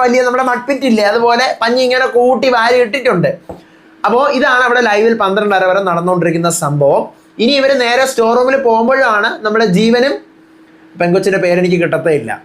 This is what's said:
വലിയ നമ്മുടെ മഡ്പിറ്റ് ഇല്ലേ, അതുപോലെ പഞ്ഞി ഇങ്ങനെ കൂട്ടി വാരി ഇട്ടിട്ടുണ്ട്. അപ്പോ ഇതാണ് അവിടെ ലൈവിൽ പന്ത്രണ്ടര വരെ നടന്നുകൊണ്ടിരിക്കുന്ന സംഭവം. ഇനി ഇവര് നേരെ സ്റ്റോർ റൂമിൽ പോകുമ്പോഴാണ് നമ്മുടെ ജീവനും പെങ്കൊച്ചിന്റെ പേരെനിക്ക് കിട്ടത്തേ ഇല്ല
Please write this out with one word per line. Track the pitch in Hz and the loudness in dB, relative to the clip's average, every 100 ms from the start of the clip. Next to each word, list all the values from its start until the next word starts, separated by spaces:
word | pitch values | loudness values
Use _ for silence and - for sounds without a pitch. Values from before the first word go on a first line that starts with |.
വലിയ | 254 247 247 | 2 2 0
നമ്മുടെ | 247 254 | 0 -2
മഡ്പിറ്റ് | 247 240 269 262 | -4 -4 -2 0
ഇല്ലേ, | 220 208 | 0 2
അതുപോലെ | 220 233 233 262 - | 0 0 0 -2 -2
പഞ്ഞി | 226 254 254 | -2 0 0
ഇങ്ങനെ | 254 262 233 | 0 0 2
കൂട്ടി | 247 247 262 240 | 2 2 0 2
വാരി | 226 247 240 | 2 2 0
ഇട്ടിട്ടുണ്ട്. | 269 247 185 143 - - - - - - - 208 | -2 -2 0 0 -2 -10 -20 -20 -20 -20 -6 -2
അപ്പോ | 233 277 254 | 0 0 0
ഇതാണ് | 277 254 254 | 0 2 2
അവിടെ | 247 233 | 0 0
ലൈവിൽ | 208 226 226 | 2 2 2
പന്ത്രണ്ടര | 196 196 208 190 185 | 0 0 0 0 2
വരെ | 190 196 | 0 0
നടന്നുകൊണ്ടിരിക്കുന്ന | 170 175 180 170 165 170 170 | -2 -2 0 0 -2 -2 -2
സംഭവം. | 151 147 139 180 285 - - - | -4 0 2 0 -2 -12 -16 -4
ഇനി | 226 277 | -2 0
ഇവര് | 269 269 | 0 0
നേരെ | 240 247 262 | 0 0 -2
സ്റ്റോർ | 262 226 240 | 0 0 0
റൂമിൽ | 254 269 240 | 0 0 0
പോകുമ്പോഴാണ് | 220 233 269 262 214 220 - | 0 0 0 0 0 -2 -4
നമ്മുടെ | 214 220 220 180 | -4 0 0 2
ജീവനും | 226 240 269 403 - - - - - - - - | 2 2 0 -2 -10 -20 -20 -20 -20 -20 -16 -4
പെങ്കൊച്ചിന്റെ | 175 180 196 190 | 0 0 0 0
പേരെനിക്ക് | 175 175 180 175 | 0 0 0 0
കിട്ടത്തേ | 165 156 151 151 | 0 -2 0 -2
ഇല്ല | 113 101 | -2 -12